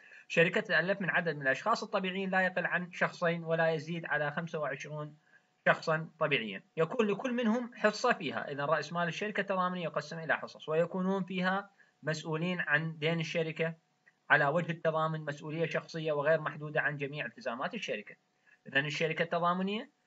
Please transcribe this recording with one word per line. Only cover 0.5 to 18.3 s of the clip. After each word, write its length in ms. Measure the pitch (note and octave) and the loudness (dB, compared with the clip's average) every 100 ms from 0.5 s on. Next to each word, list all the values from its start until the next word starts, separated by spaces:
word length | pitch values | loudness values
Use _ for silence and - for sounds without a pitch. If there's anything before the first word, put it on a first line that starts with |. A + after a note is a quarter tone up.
| A3 | 2
تتألف 400 | - D#3+ F3 G3 | 2 0 2 0
من 100 | E3 | 0
عدد 260 | - E3+ D3 | 0 0 0
من 60 | |
الأشخاص 400 | C3+ C3+ G#3 A3+ | 0 0 2 0
الطبيعيين 480 | G#3+ G3+ F#3+ F#3 F#3+ | 0 -2 -2 -2 0
لا 100 | F#3+ | 2
يقل 260 | F#3 F3+ F3 | 2 0 -2
عن 260 | E3+ F3 | -2 -4
شخصين 520 | - F3 - E3+ E3+ | -2 -2 0 0 0
ولا 260 | E3 E3 E3 | 0 2 2
يزيد 360 | D#3+ C3 E3+ - | 2 -2 -6 -2
على 240 | D3 D3 | -2 0
خمسة 280 | D#3 E3 D#3+ | -4 -6 -4
وعشرون 580 | C#3+ C#3 D3+ D3+ D3+ - _ _ _ _ F3+ | -4 -6 -8 -8 -10 -12 _ _ _ _ 4
شخصا 420 | D#3 - D#3+ E3 - | 4 4 0 -2 -2
طبيعيا، 440 | D3+ C3 D3+ G3 _ - | 0 2 0 -8 _ 0
يكون 300 | E3 B3+ G#3 | 0 4 2
لكل 260 | G3 C4 | 2 0
منهم 420 | A#3+ A3+ A#3+ A#3+ | 2 2 2 -2
حصة 380 | - G#3+ - B3 | 0 0 4 2
فيها. 380 | - D3 A2+ - | 2 0 -4 -6
إذن 100 | C#3 | -4
رأس 320 | C#3+ D#3 D3 | 0 0 0
مال 160 | E3+ E3+ | -2 -2
الشركة 320 | D#3+ G#3+ G3+ | -2 -2 -2
التضامنية 440 | F#3+ F#3+ F3+ F3+ | 0 0 0 0
يقسم 340 | D#3+ D3+ D3 E3 | -4 -4 -6 -8
إلى 180 | D#3 B2 | -2 -2
حصص، 320 | A#2 - - | -4 -10 0
ويكونون 560 | D#3 E3+ F#3 F#3 G3 | 2 2 2 0 0
فيها 460 | F#3 F#3 F#3 G3 G#3 _ _ _ | 0 0 0 0 -4 _ _ _
مسؤولين 580 | D#3 D#3 D#3+ D#3 F3 F3+ | -4 -4 -2 -2 -2 -2
عن 380 | D#3 D3 E3 D#3 | 0 0 0 -2
دين 220 | D3+ E3 | 0 0
الشركة 540 | D#3+ E3+ D#3+ D#3 E3 E3 _ _ _ _ - | 0 0 -2 0 -2 -4 _ _ _ _ 4
على 160 | C#3+ C#3+ | 6 6
وجه 260 | E3+ E3+ | 2 0
التضامن، 480 | E3 E3 D#3+ D#3+ D#3 | 0 0 2 0 -2
مسؤولية 460 | D3+ C#3+ D#3 D#3+ D#3 | -6 -8 -6 -2 0
شخصية 460 | - - E3 D#3 | -2 -4 -4 -2
وغير 280 | D3 C#3+ D#3+ | 2 4 4
محدودة 400 | C#3+ D3+ D3+ D3 | 2 -8 -4 0
عن 160 | C3+ D3 | 0 -2
جميع 300 | C#3 D3 A#2+ | -4 -4 -8
التزامات 480 | - B2 A#2+ E3+ | -6 -6 -4 -4
الشركة. 420 | A3+ - A2 - - _ | -4 -6 -6 -8 -20 _